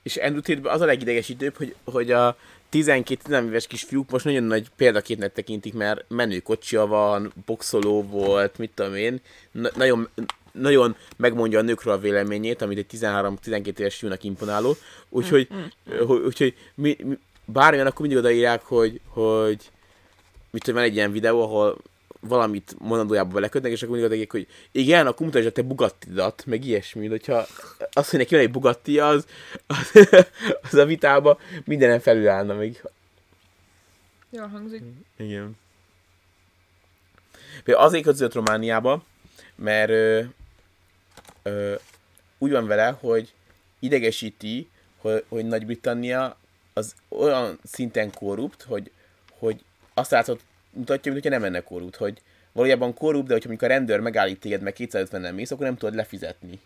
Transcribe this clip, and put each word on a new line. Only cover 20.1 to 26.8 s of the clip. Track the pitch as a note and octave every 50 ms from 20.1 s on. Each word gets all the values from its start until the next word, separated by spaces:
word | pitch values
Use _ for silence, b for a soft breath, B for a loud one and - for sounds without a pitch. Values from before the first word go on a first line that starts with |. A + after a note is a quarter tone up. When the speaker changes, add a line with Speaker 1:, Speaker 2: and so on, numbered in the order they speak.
| b b b b _ - - _
Speaker 1:
mit | - A2+ -
tudom, | C3 A#2 A#2+
van | A#2+ A#2
egy | G#2
ilyen | G#2+ G#2 G2+
videó, | G2+ A2 G#2+ A2+ A2+ A#2
ahol | A2+ G#2+ A2 G#2 G#2 G#2 - - - - _ _ _ _ - _ -
valamit | G#2+ B2 B2 A#2 A2 G#2 G2+ - - - -
mondandójába | - A2 A#2 A2+ G#2+ G#2 G#2+ G2+ F#2+ F2+ F#2
belekötnek, | G2+ G2 G#2+ - C#3+ C3 B2
és | A#2
akkor | A2+ B2+ A2+
mindig | A#2+ A#2+ A#2
odaírják, | A2+ A2 A2 A2 -
hogy | - G#2+ F2 B B B B B
igen, | _ C3 C3 C3+ E3+ E3+ D3+
akkor | B2+ A#2+ - D#3+
mutasd | E3 - B2+ A2+
a | A#2
te | - -
Bugattidat, | B2 B2+ C3+ B2+ B2+ G2 - _ - F2 F2+ F#2+ F#2 G2+ - - -
meg | C#3 A#2 A2+ C3
ilyesmi, | C3+ A2 G2+